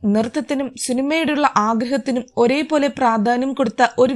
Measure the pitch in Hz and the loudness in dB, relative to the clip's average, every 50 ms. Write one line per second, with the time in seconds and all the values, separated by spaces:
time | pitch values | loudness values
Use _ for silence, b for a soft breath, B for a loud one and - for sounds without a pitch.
0 | - 208 202 220 226 233 - 302 240 - 294 269 277 254 262 - - - 247 254 | -2 0 0 0 0 -2 -4 -6 -4 -4 -4 -4 -4 -6 -8 -10 -6 -4 -4 -2
1 | 269 285 311 330 320 277 302 285 294 262 - 208 208 220 233 220 262 240 269 269 | -2 -2 0 0 0 0 0 0 0 0 2 2 0 2 0 0 0 -2 -2 -2
2 | - 277 240 247 240 - - - 240 240 262 294 311 302 311 294 277 277 277 - | -2 -2 -4 -4 -4 -6 0 0 2 2 2 0 -2 0 0 0 0 0 -2 0
3 | 262 233 226 220 202 233 240 247 254 269 269 - 269 - - - 247 233 - - | 0 0 2 2 2 0 0 0 0 -4 -2 -2 -2 -2 2 2 2 2 4 2
4 | 254 262 269 | 2 2 2